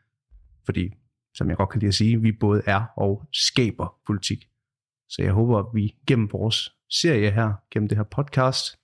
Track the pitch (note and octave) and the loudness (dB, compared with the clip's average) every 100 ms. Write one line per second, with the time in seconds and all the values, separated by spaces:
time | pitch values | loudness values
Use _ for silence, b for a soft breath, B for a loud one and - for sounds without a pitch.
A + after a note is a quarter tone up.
0 | _ _ _ - - _ - F#2+ F#2 - | _ _ _ -20 -20 _ -6 -4 -4 -6
1 | _ _ _ - F#2+ E2+ G2 G#2+ G#2 F#2 | _ _ _ -6 -4 0 -2 0 0 2
2 | G#2+ A#2 A2 G#2+ G#2 G#2 G#2 G2 A2+ - | 2 4 2 2 2 2 2 0 -2 -2
3 | G2+ G2 - - - - A2+ - F2 - | -2 -2 -6 -4 -2 2 0 -2 -8 -8
4 | - G#2 - - _ _ _ _ _ _ | -6 -4 -4 -6 _ _ _ _ _ _
5 | - - F#2 G2 A#2+ A2 G2 A2+ G#2 - | -14 -4 0 2 2 2 0 -2 -2 -4
6 | - B2 G#2 F#2 A2 - - _ - - | 0 2 2 -2 -2 -2 -4 _ -8 -2
7 | E3+ B2 G#2 G2+ A2 G2+ - G#2+ G#2 G#2+ | 0 2 2 2 0 -2 -6 -2 0 0
8 | G#2 - C#3+ - C3 C3 - - | -2 -4 -2 2 2 0 -6 -10